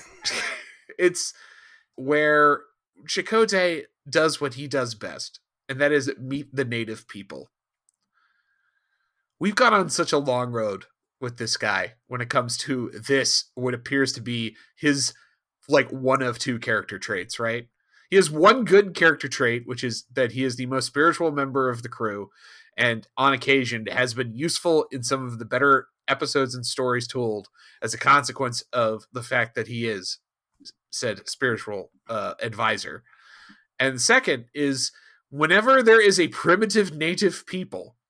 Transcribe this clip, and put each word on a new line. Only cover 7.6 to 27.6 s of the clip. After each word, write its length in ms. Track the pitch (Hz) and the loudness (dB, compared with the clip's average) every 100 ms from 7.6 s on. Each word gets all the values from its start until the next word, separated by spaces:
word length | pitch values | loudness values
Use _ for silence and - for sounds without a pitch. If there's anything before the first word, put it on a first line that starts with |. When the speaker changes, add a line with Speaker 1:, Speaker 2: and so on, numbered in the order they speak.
| _ _ _ _ _ _ _ _ _ _ _ _ _ _ _ _ _ - | _ _ _ _ _ _ _ _ _ _ _ _ _ _ _ _ _ -4
Speaker 2:
We've 160 | 202 202 | -2 4
gone 180 | 247 | 4
on 160 | 202 170 | 4 2
such 220 | - 160 | -2 0
a 60 | 147 | 0
long 320 | 127 123 123 | 2 0 -2
road 340 | 117 107 95 - _ _ _ | -2 -4 -6 -12 _ _ _
with 180 | 120 120 | -10 -8
this 200 | 113 - | -6 -2
guy 360 | 107 95 92 _ _ | -2 -2 -4 _ _
when 140 | 123 | -8
it 80 | 120 | 0
comes 280 | 131 120 - | 0 0 -6
to 300 | 143 127 113 | -4 -4 -4
this, 540 | 107 120 135 - - - 123 | -10 0 0 2 -2 -4 -6
what 180 | 127 | -4
appears 400 | 123 - 139 131 | -4 -2 0 0
to 80 | 123 | -2
be 340 | 117 117 110 - _ _ | -6 -6 -6 -10 _ _
his, 380 | 151 139 123 - _ _ _ _ - | 0 2 -2 -6 _ _ _ _ 0
like, 220 | 143 123 | 2 2
one 320 | 135 127 135 | -2 0 2
of 160 | 127 - | 0 -4
two 220 | 135 117 | -4 -4
character 400 | 123 107 - 95 | -2 -2 -2 -12
traits, 400 | - 95 90 - | -6 -6 -6 -6
right? 280 | 117 120 120 _ _ _ - | -4 -6 -10 _ _ _ 2
He 80 | 190 | 4
has 120 | 151 | 4
one 360 | 156 196 254 180 | 4 4 4 6
good 280 | 196 196 | 6 6
character 340 | - 165 147 135 | 4 4 4 -4
trait, 360 | - 120 120 120 | 0 0 0 -6
which 180 | 123 | -6
is 220 | 123 110 - | -6 -6 -6
that 200 | 135 120 | -2 0
he 100 | 123 | 0
is 140 | 131 120 | -4 -4
the 80 | 123 | -4
most 200 | 131 - | -4 -2
spiritual 460 | 143 165 156 165 | 2 2 2 -2
member 380 | 143 135 135 127 | 0 -2 0 0
of 120 | 117 | -2
the 80 | 123 | -10
crew, 400 | - 110 101 98 _ - - - - | -6 -6 -6 -12 _ -20 -20 -14 -2
and 300 | 120 113 - - | 0 0 -8 0
on 160 | 135 | 2
occasion 540 | 131 143 135 120 117 104 | 2 2 2 2 -4 -4
has 260 | 127 123 | -2 -2
been 220 | 113 120 113 | -2 -8 -4
useful 500 | 160 - 175 156 - | -4 -2 2 2 0
in 100 | 135 | -6
some 220 | 117 135 123 | -4 -4 -4
of 140 | 113 | -10
the 60 | 113 | -6
better 420 | 127 143 131 - _ - | 0 4 4 2 _ -4
episodes 460 | 135 147 143 131 | -2 0 0 0
and 120 | 127 117 | -4 -6
stories 420 | - 127 123 120 | -2 -2 -2 -4
told 400 | 127 117 107 - _ | -4 -4 -4 -10 _